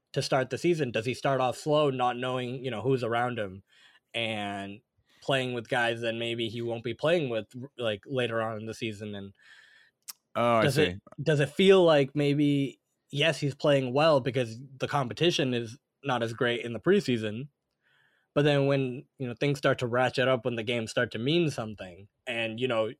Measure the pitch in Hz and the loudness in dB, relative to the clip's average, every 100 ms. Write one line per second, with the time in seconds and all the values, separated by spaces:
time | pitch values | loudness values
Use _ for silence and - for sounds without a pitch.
0 | _ - 135 139 127 120 170 170 131 110 | _ -6 0 0 0 -2 -2 0 0 -2
1 | 113 117 143 135 127 117 - 151 147 131 | -4 -4 -2 0 0 -2 0 2 2 2
2 | 123 120 127 127 123 131 131 110 113 135 | -2 -2 -4 -4 -4 -6 -8 -4 0 0
3 | 117 117 123 120 101 95 - _ - _ | 0 -2 -2 -4 -8 -10 -18 _ -20 _
4 | _ 117 113 110 101 101 98 101 _ _ | _ -6 -4 -4 -6 -8 -10 -14 _ _
5 | _ _ - 135 127 123 110 127 117 117 | _ _ -2 -2 0 -4 -2 0 0 -2
6 | 117 113 117 117 113 117 117 117 113 113 | -4 -4 -4 -4 -4 -4 -6 -6 -6 -2
7 | 151 175 139 117 104 127 123 - 120 104 | 0 2 0 -4 -6 -12 -16 -6 -4 -4
8 | - 135 123 113 113 110 110 110 117 101 | -4 -2 -2 -2 -4 -4 -8 -6 -8 -6
9 | 107 101 98 - _ - - _ _ _ | -10 -10 -12 -16 _ -20 -20 _ _ _
10 | - - _ - 120 117 107 131 92 92 | -20 -20 _ 0 4 6 4 4 0 0
11 | - - 147 147 143 - 190 190 170 151 | -12 -6 0 2 0 4 6 8 8 6
12 | 135 147 143 143 147 143 139 - _ _ | 4 0 0 2 2 2 -2 -6 _ _
13 | _ 143 156 147 147 131 156 139 131 123 | _ -2 0 0 -4 0 2 4 2 2
14 | 160 147 127 120 120 113 143 131 127 143 | 4 4 2 -2 -2 -6 -16 -8 -4 -2
15 | 123 107 165 170 139 123 117 117 _ _ | -2 0 0 2 0 -2 -4 -12 _ _
16 | 139 123 117 117 123 120 120 113 165 202 | -4 -2 -2 0 0 0 -4 -4 2 2
17 | - 120 110 107 143 _ _ _ _ _ | 4 0 -2 -6 -10 _ _ _ _ _
18 | _ _ _ - 147 143 139 139 131 123 | _ _ _ 2 4 4 4 2 0 -6
19 | - _ 127 117 143 139 147 131 123 120 | -14 _ -8 -2 -2 2 2 2 0 2
20 | 127 - 127 131 131 120 113 120 113 - | 2 2 2 2 0 -4 -2 -2 -2 -2
21 | 120 113 120 165 170 - 110 107 95 87 | -2 -2 0 2 0 -2 -8 -10 -14 -16
22 | 104 _ - 117 113 113 127 117 110 | -20 _ -8 -4 -4 -2 0 0 0